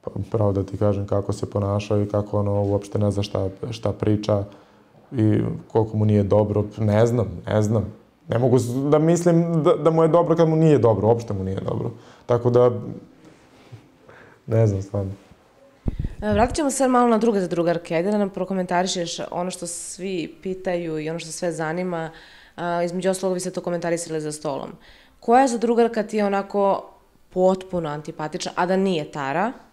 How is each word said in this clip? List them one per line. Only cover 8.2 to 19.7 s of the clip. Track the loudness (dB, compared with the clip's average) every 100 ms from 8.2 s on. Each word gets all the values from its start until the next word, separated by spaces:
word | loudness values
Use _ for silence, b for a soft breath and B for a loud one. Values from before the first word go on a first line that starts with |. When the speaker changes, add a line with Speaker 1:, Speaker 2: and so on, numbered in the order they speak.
| -6
Speaker 1:
Ne | 0
mogu | 4 2
s-, | 2 -2 2
da | 4
mislim | 4 4 4 2 2 2
da, | 2
da | 4 2
mu | 4
je | 4
dobro | 4 4 4
kad | 4
mu | 4
nije | 6 6
dobro, | 6 4 4
uopšte | 2 0
mu | -6
nije | -4 -4
dobro. | -4 -4 -6 -8 B B -2
Tako | 0 4
da, | 4 4 2 -10 -14 -16 -20 B B B B B B _ _ -20 B B B -2
ne | 2 2
znam | 0
stvarno. | -4 -6 -6 -10 -18 -20 _ _ _ _ -8 B B B
Speaker 2:
E, | -2
vratit | 2 2 0
ćemo | -2
se | 0
sad | 2
malo | 4 4
na | 4
druge | 2 2
zadrugarke. | 0 0 0 0 -2 -2
Ajde | 0
da | 0
nam | -2
prokomentarišeš | -4 -4 -4 0 0 0 -2 -6 -8 -8
ono | -6 -6
što | -6
svi | -10